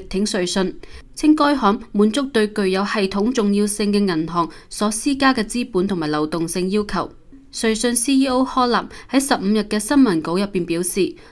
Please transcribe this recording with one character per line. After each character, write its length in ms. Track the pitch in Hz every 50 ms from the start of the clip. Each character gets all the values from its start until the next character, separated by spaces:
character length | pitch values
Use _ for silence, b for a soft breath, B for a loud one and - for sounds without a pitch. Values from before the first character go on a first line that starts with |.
| 185 -
挺 160 | - 190 214
瑞 200 | 202 - 196 180
信， 300 | 175 - 196 185 175 - - B B B B B B -
稱 200 | - - 302 302
該 200 | 302 294 294 294
行 240 | 262 226 196 202 - - -
滿 200 | - 202 208 220
足 120 | 214 285 269
對 240 | 269 - 220 214
具 240 | 208 214 220 196 185
有 120 | 190 190 202
系 240 | 196 - 220 196
統 240 | 190 196 202 208 240
重 220 | 262 240 208 202 202
要 140 | 202 208
性 260 | 208 202 - 214 208 208
嘅 60 | 202
銀 300 | 202 190 170 156 165 160
行 200 | 175 175 165 160 B B B
所 220 | B B - 214 214
施 260 | 214 220 - 294 277
加 160 | 269 277 269
嘅 120 | 262 226 208
資 260 | 214 - 240 240 -
本 160 | - 180 185
同 100 | 196 196
埋 100 | 170 156
流 180 | 151 151 151 156
動 220 | 151 165 165 165
性 240 | 165 - 190 180 190
要 120 | 202 208 208
求。 260 | 208 208 180 - - - - - - - - - - - -
瑞 140 | - 220 220
信 200 | 214 - 240 240
C 200 | 233 - 277 269
E 120 | 262 269
O 160 | 269 254 254 262
柯 220 | - - 262 247
林 120 | 247 226 190 - - B B B B
喺 80 | - 277
十 160 | 269 277 262
五 120 | - 190 196 214
日 60 | 214
嘅 200 | 208 208 208 214
新 160 | 208 - 294
聞 260 | 277 262 220 170 160 151
稿 140 | 165 170
入 60 | 185 202
邊 200 | 202 196 185 170
表 160 | 170 165 170
示， 200 | 180 - - 202 175 - - B B B